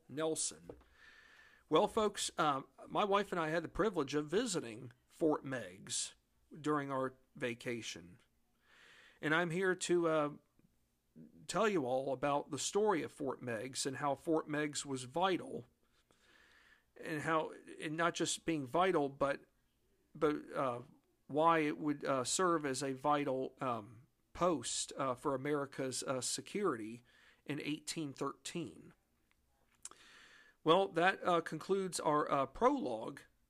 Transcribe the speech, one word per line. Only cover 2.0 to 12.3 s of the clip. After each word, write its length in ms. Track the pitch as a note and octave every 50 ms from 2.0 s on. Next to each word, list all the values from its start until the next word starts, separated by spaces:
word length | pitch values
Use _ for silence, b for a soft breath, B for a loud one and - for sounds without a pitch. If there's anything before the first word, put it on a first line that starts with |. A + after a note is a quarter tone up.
| G#3+ G#3 G#3+ - - - - -
uh, 220 | D#3+ D3 C3+ C3+ - - _ - - -
my 160 | - E3 G3+
wife 280 | G3+ G3 G3+ G3 -
and 80 | F#3+ F3
I 100 | D#3 D3+
had 140 | D#3+ F3 D#3+
the 40 | C3
privilege 460 | - - F#3 A3 F#3 E3 C#3 C3+ C#3+
of 120 | D3+ D3+
visiting 680 | D3 E3+ G#3+ C4 A3+ F3+ D3+ B2+ A#2 G#2+ - C3 A#2+ - _ _ _ - -
Fort 260 | E3+ D#3 D3 - -
Meigs 680 | C3+ C3+ A#2+ G2+ F2+ F2+ G2 G#2 G#2+ - - - - - _ _ _ _ _ _ - B3+ E3
during 320 | C#3 D3+ D3+ C#3+ C#3 C#3
our 220 | C3+ C3 C3 C3 C3 _ _ _ -
vacation. 680 | - B2+ A#2+ A#2 A#2+ - C3 A#2+ A2+ A2 - - E2+ F2 F2 F#2 - _ _ _ _ _ _ _ B B B B B B B B B B B B B
And 140 | D3 D3 D#3
I'm 160 | E3 F3 E3+
here 240 | D#3+ F#3 G3 F#3 F3+
to, 340 | F3+ - - F3 F3 E3+ D#3+
uh, 200 | D#3+ D#3 D3 D3 - - _ _ _ _ _ _ _ _ _ _ _ _ _ _ _ - - - - E2+ D#3+ -
tell 200 | - F3 A3 G#3+
you 180 | G3 E3 C3
all 260 | A#2+ C3 C3 C3+ C#3+
about 380 | C3 C3 C#3+ D3